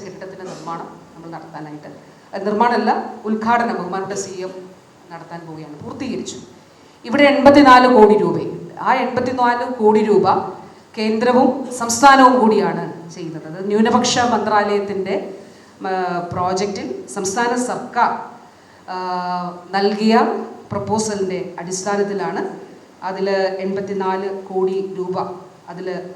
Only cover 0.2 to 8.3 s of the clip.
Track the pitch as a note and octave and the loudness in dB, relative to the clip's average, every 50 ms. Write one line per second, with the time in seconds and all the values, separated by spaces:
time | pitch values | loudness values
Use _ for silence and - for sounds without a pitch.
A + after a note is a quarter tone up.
0.2 | - - - - F#3 F#3+ - D#3+ D#3+ E3 E3 E3+ - - - - - - - E3 | -16 -16 -14 -14 -14 -14 -14 -12 -12 -10 -10 -10 -12 -14 -16 -20 -20 -20 -20 -18
1.2 | E3 E3 E3 D#3 - - D#3 D3+ D#3 D3+ D3+ D3 - - - - - - - - | -16 -14 -14 -14 -16 -16 -14 -14 -14 -14 -14 -14 -16 -18 -18 -20 -20 -20 -20 -20
2.2 | - - - G3 F#3+ G#3 G#3 G#3+ A#3 A#3+ A#3+ G#3 G#3+ A#3 C#4 - - - - - | -18 -14 -12 -6 -4 -2 0 2 2 2 2 2 2 0 0 0 -4 -8 -12 -10
3.2 | - G#3+ A3 - - A3+ A#3+ A#3 A#3 G3 F#3 F3+ F3 F3 F#3+ F#3+ F#3+ F#3 G3+ F#3+ | -4 -4 -4 -2 0 0 2 2 0 0 -2 -4 -6 -6 -6 -6 -6 -6 -8 -8
4.2 | - - F#3 F#3 F#3 F#3 F#3 F#3 F3+ - - - - - - - - - E3+ E3 | -8 -10 -10 -10 -10 -10 -12 -14 -16 -18 -20 -20 -20 -20 -20 -20 -20 -18 -18 -18
5.2 | D#3+ - F3 E3 D#3+ D#3+ D#3 D#3 D#3 D3 D3 - - A#3 - - C4+ A3+ - - | -16 -14 -14 -14 -14 -14 -14 -14 -14 -16 -16 -14 -14 -14 -12 -10 -8 -6 -6 -6
6.2 | - - - - - - - - - - - - - - - - - A#3+ A3 C#4+ | -8 -8 -12 -14 -16 -18 -20 -20 -20 -20 -20 -20 -20 -20 -20 -16 -6 0 4 6
7.2 | C#4+ C#4 C#4+ C#4+ B3 C#4+ C#4 - C#4+ B3+ B3+ B3 B3+ B3+ B3+ G#3+ G#3+ G3+ G#3 - | 6 6 6 8 8 8 10 10 10 10 10 10 10 8 8 6 6 6 6 4
8.2 | F3+ E3+ | 4 2